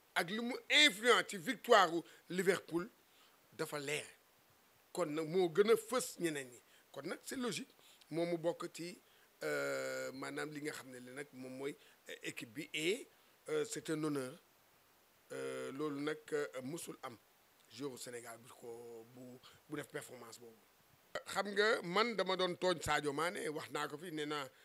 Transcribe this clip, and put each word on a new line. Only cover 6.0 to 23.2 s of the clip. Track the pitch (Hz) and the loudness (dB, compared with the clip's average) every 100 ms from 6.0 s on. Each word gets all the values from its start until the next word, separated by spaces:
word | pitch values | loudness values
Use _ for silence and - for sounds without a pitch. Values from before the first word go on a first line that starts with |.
| - - | 0 -2
ñeneen | 170 147 131 | -2 -2 -6
ñi. | 123 - - _ | -12 -20 -20 _
Kon | 135 151 | -10 -8
nag | - | -8
c'est | - 277 | -8 -4
logique | 247 151 269 - - - - | -2 -4 -8 -16 -20 -20 -8
moom | 156 170 | -2 0
mu | 170 | 0
bokk | 165 165 180 | -2 -4 -6
ci, | - 170 - - - - - | -8 -12 -12 -18 -20 -20 -8
euh, | 156 143 139 135 131 131 131 | -2 0 0 -2 -2 -4 -6
maanaam | 131 139 143 147 | -6 -8 -6 -6
li | 147 | -6
nga | 147 | -6
xam | 143 131 | -8 -10
ne | 127 | -14
li | 123 | -14
nag | 131 143 | -12 -12
moom | 127 131 131 | -12 -12 -6
mooy, | 139 147 - - - | -6 -8 -14 -20 -14
euh, | - | -10
équipe | 165 - 127 | -10 -8 -10
bi | 110 170 | -10 -8
et, | 151 165 247 - _ - _ - | -4 -2 -2 -4 _ -20 _ -4
euh, | 151 | -2
c'est | 147 151 143 | -2 -4 -4
un | 156 | -2
honneur. | 156 143 127 165 _ _ _ _ _ _ _ _ - | 0 0 -2 -8 _ _ _ _ _ _ _ _ -12
Euh, | 135 135 131 131 | -8 -6 -4 -6
loolu | 135 151 139 | -4 -4 -2
nag, | 147 151 - | -2 -4 -2
euh, | 151 143 127 | -2 -2 -4
musul | 127 165 - - | -6 -8 -8 -10
am | 135 110 _ _ _ _ - | -12 -14 _ _ _ _ -18
joueur | 107 143 120 | -10 -8 -8
Sénégal | 131 120 117 117 | -10 -10 -12 -14
bu | 123 | -16
ko, | - 120 117 120 117 113 | -16 -12 -12 -12 -14 -16
bu, | 123 127 123 - - - | -16 -16 -16 -20 -20 -10
bu | 147 | -8
def | 139 | -6
performance | 147 - 127 113 110 | -8 -10 -14 -16 -16
boobu. | 120 110 _ _ _ _ _ - - | -18 -20 _ _ _ _ _ -10 -6
Xam | 185 196 | -4 -2
nga | 196 214 247 | 2 4 2
man | 170 185 233 | 2 2 2
dama | 202 185 185 | 2 0 2
doon | 180 175 | 0 2
tooñ | 185 165 | 2 2
Sadio | 151 147 147 | 2 2 2
Mané, | 139 | 0